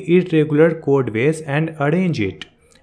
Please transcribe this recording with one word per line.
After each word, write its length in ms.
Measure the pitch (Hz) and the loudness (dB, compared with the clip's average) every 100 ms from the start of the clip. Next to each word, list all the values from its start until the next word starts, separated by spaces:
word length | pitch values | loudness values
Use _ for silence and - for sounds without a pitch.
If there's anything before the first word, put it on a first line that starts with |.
| - 180 | 2 2
irregular 640 | 175 160 151 147 165 160 | 2 0 2 4 2 2
code 320 | 139 139 120 | 0 0 0
base 300 | 110 139 156 | 0 -2 -2
and 340 | - 143 160 160 | -4 -4 -2 -2
arrange 400 | 143 175 185 127 | -2 0 0 -2
it. 260 | 95 - - _ _ _ | -4 -6 -16 _ _ _